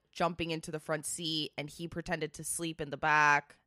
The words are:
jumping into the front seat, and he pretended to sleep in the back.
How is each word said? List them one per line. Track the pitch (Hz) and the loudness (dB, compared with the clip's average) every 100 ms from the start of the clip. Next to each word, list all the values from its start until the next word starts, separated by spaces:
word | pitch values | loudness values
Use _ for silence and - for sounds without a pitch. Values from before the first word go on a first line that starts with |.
| _ | _
jumping | - 170 175 165 | -2 0 0 -4
into | 160 170 | -4 -4
the | 156 | -8
front | - 156 | -4 -4
seat, | - - 165 160 151 - | -2 -4 -2 -2 -2 -6
and | 147 | -8
he | - 170 | -8 -8
pretended | 175 165 165 151 | -6 -4 -4 -4
to | - | -6
sleep | 156 - 170 156 | -6 -4 -4 -4
in | 147 | -6
the | 139 | 0
back. | 156 151 147 143 - - | 4 6 8 6 2 -14